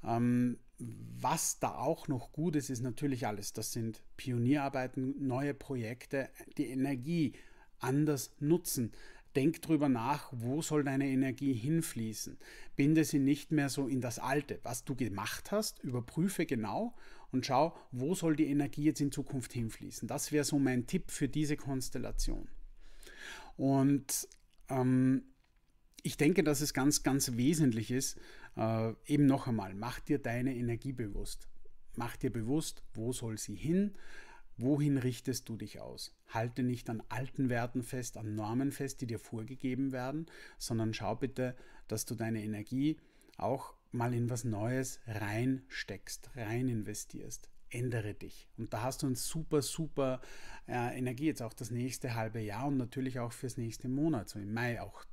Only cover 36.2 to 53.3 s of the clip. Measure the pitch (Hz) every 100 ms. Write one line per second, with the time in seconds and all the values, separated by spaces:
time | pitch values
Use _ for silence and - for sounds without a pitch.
36.2 | _ 117 117 120 123 120 - 110 - 120
37.2 | 139 - 131 120 120 131 120 131 123 -
38.2 | 107 107 107 120 139 135 139 - 123 110
39.2 | - 117 107 131 135 127 135 131 127 147
40.2 | 165 - - - - 113 113 110 101 113
41.2 | 131 120 127 123 - - - 110 - 110
42.2 | 113 110 107 107 104 131 147 156 - -
43.2 | - - 101 131 - - _ 123 120 120
44.2 | 120 123 117 104 110 131 127 - - 104
45.2 | 101 107 127 131 - - - 95 - -
46.2 | - 127 107 117 131 113 104 104 - -
47.2 | - - - - - 120 127 117 104 -
48.2 | - - - - 113 110 123 131 143 123
49.2 | - 165 156 151 123 - 160 - 135 127
50.2 | - - - - - 120 120 127 123 117
51.2 | 156 - 117 - 117 120 127 117 131 117
52.2 | 110 110 107 101 139 139 120 - 131 127
53.2 | 120